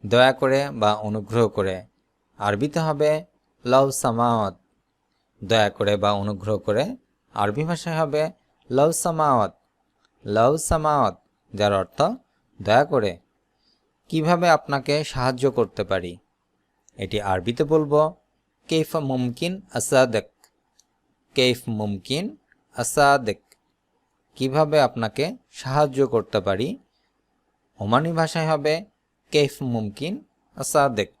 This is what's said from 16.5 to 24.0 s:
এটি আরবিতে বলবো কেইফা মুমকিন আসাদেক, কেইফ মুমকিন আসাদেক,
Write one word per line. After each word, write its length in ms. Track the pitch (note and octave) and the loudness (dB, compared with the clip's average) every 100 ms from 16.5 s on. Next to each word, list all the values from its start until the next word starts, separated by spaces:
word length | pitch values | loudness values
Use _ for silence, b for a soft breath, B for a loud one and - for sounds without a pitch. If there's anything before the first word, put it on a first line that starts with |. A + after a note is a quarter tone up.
| _ _ _ _ - | _ _ _ _ -12
এটি 200 | G2 G#2+ | -6 -6
আরবিতে 420 | G2+ F#2 F2+ A#2 | -2 -2 -2 -4
বলবো 380 | D3 D#3 D3+ D3 D#3+ - _ _ _ _ _ | 0 0 2 2 0 -2 _ _ _ _ _
কেইফা 300 | D#3+ D#3 E3 | -2 -2 -4
মুমকিন 540 | C#3 C3 B2 A#2+ E3+ F#3+ - B2 | -4 -2 -2 -4 -6 -6 -8 -8
আসাদেক, 500 | - C3+ C3 A2 - _ _ _ _ _ _ _ _ _ _ - | 0 4 4 2 -6 _ _ _ _ _ _ _ _ _ _ 0
কেইফ 240 | B2+ B2 - A2 | 0 0 -4 -6
মুমকিন 480 | G#2+ G2+ - C3+ G#3 D4+ _ _ _ - | -6 -6 -6 -6 -6 -12 _ _ _ -8
আসাদেক, 640 | A#2+ - C#3+ C#3 A2+ G2 _ _ _ _ _ _ | -4 2 4 4 2 -6 _ _ _ _ _ _